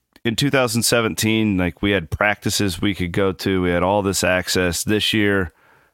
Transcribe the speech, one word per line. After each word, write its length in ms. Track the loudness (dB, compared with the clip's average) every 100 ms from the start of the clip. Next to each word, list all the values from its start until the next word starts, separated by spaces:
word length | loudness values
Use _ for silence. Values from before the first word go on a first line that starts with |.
| _ _
in 120 | -4 -2
two 140 | 0
thousand 340 | 2 2 0
seventeen, 760 | 2 2 2 0 0 2 2 2
like, 240 | 0 -2
we 100 | 0
had 180 | 0 -2
practices 720 | -2 0 0 -4 -2 -2 -2
we 140 | -4 -2
could 160 | -4
go 200 | 0 -2
to. 280 | -2 -2 0
We 80 | 2
had 120 | 2
all 180 | 2 2
this 220 | 0 0
access. 600 | 0 0 0 0 0 -2
This 300 | -2 -2 0
year, 380 | 0 0 0 -4 -10 _ _ _